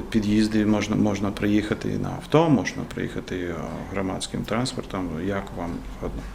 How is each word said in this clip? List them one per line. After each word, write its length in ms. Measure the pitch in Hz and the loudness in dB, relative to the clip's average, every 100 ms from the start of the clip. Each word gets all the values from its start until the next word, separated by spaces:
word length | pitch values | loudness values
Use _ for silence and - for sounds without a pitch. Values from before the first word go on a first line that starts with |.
| - | 2
під'їзди, 560 | 113 104 107 107 107 104 | 2 4 4 4 4 4
можна, 300 | 104 104 104 | 4 4 2
можна 340 | 104 98 98 | 2 2 -2
приїхати 580 | - 104 104 104 - 107 | 0 2 4 2 -2 -2
на 200 | 101 98 | -2 -4
авто, 400 | 90 - 151 165 | -6 2 6 6
можна 320 | 117 - - 87 | 6 4 -4 -6
приїхати, 600 | 92 92 - - 92 87 80 | -4 -4 -6 -6 -6 -4 -4
а, 360 | - 78 76 | -6 -8 -6
громадським 480 | 98 95 90 - 101 | -4 -4 -4 -4 -4
транспортом, 680 | - 113 131 113 - 98 87 80 95 | -2 -2 -2 -4 -6 -6 -4 -4 -2
як 180 | 98 - 95 | -4 -6 -6
вам 120 | 87 87 - - | -6 -6 -8 -8
згодно. 220 | 90 - - | -6 -6 -10